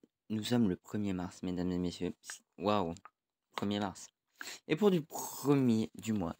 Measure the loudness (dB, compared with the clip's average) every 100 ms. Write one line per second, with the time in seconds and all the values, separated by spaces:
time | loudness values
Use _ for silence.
0 | _ _ -6 -4 0 2 4 2 -4 -4
1 | -2 -2 -6 -6 -6 -2 0 0 -2 -2
2 | -6 -6 -14 -16 _ -4 0 2 0 -6
3 | -12 _ _ _ _ -6 -2 0 -2 -6
4 | -18 _ _ -18 -16 -12 -4 4 4 4
5 | 0 -8 -8 -4 4 6 6 4 2 -4
6 | -2 -2 -2 -6